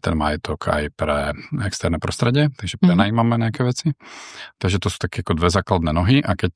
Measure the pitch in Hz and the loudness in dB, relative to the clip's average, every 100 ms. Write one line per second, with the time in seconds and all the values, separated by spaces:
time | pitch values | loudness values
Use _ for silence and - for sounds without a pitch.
0 | - 80 76 76 - 73 - 76 73 - | 0 0 -2 -2 -6 -6 -2 -2 -2 -4
1 | 78 73 73 71 - - 98 - 87 85 | -2 -2 -2 -6 -8 -6 -4 -4 -4 -2
2 | - - 120 139 151 - 101 - 180 - | -4 0 0 2 0 -2 -8 2 4 4
3 | 101 117 117 117 113 107 123 127 160 - | 2 2 2 2 0 0 0 0 -2 -4
4 | - - - - - - 92 95 98 - | -10 -20 -18 -18 -18 -4 0 2 0 -4
5 | - - - 80 87 92 - 95 78 80 | -6 -4 -2 2 2 2 2 0 2 2
6 | 90 139 - 90 92 | 4 4 2 0 -2